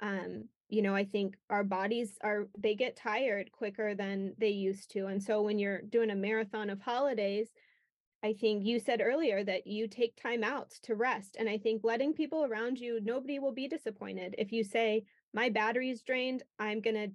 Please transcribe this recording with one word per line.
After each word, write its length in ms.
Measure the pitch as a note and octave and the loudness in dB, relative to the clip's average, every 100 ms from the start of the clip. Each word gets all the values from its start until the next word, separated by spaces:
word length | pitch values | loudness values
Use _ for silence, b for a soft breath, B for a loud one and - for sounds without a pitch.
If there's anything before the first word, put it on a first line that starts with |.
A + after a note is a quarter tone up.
Um, 440 | G#3 G3 F3+ F#3 A3 _ _ | -4 -2 -4 -8 -12 _ _
you 140 | G#3 | 2
know, 140 | G3 G3 | 4 2
I 100 | G3+ | 2
think 320 | G#3 G3 G3 - | 0 -2 -4 -2
our 140 | G#3 | 0
bodies 540 | G3+ F#3 G3+ A#3 A3+ - | 0 0 0 0 -4 -4
are, 240 | G#3 G#3 G3+ - | -2 -2 -4 -2
they 160 | G#3+ | 0
get 220 | G#3 B3+ - | 0 -2 -2
tired 560 | A3+ G#3+ C4 G3+ - | -4 0 0 0 -4
quicker 420 | - G#3 G3+ G#3 | -6 -6 -2 -2
than 400 | G3+ G3 G3 G3 F#3+ | -2 -2 -2 -4 0
they 100 | G#3+ | 0
used 420 | G3+ F#3+ G3 - | 2 0 -2 -6
to. 120 | G3 F#3+ | -6 -2
And 160 | G3 | -2
so 220 | G3+ G#3+ | 0 2
when 160 | G#3 G#3 | 2 2
you're 240 | G3+ F#3+ | 0 -2
doing 260 | G#3 A#3 A3 | 0 2 2
a 60 | G3+ | 2
marathon 560 | G3 A3 G#3+ A3 G#3 | 0 0 0 -4 -4
of 100 | G3 | -4
holidays, 680 | B3 A#3+ C#4 A3+ G3 G3+ A3+ b b b b _ _ _ | -2 0 2 2 0 0 -4 b b b b _ _ _
I 100 | G#3+ | -2
think 300 | G#3+ A3+ G#3 | 2 2 2
you 160 | G3+ A#3 | 2 2
said 220 | A#3 A#3 | 2 2
earlier 400 | A3 C#4 D#4 G3 | 4 4 2 2
that 240 | G3+ F#3 - | 0 -2 -4
you 200 | G#3+ A3 | -4 -4
take 280 | A3+ A#3 - | 0 -2 -2
time 280 | B3 A#3 | -4 0
out 280 | G#3+ A3 - - | 0 -2 -6 -12
to 120 | - G#3+ | -4 0
rest. 400 | B3+ G3+ G3 - | 0 0 -6 -4
And 80 | A3 | -2
I 100 | G#3 | 0
think 240 | A3 A3 | 0 2
letting 300 | A3+ A3+ C#4 | 2 2 2
people 320 | D#4 D4 D#4+ C#4 | 0 0 0 0
around 340 | A3 A#3 B3+ | 0 -2 -2
you, 200 | A#3+ A3+ | -2 -2
nobody 340 | G#3 B3+ C4 C#4 | 0 -2 -2 -2
will 160 | C#4 | -2
be 140 | B3 C4+ | -2 -4
disappointed 680 | D#4+ A#3 G3+ G3 F#3+ F3+ G3+ | -4 -6 -6 -6 -6 -6 -2
if 140 | G3+ | 0
you 120 | A3+ | 0
say, 420 | G#3 A#3 A3+ A3 G#3 B _ | 0 2 2 2 -2 B _
"My 160 | - B3 | 0 2
battery's 540 | G#3+ G#3+ A#3+ B3+ A#3+ | 2 2 2 0 -2
drained, 400 | - B3+ B3+ B3+ - - | -2 0 0 -2 -6 -6
I'm 220 | G#3+ G#3+ | -2 0
gonna 260 | A3 G#3+ G#3 | 0 0 -2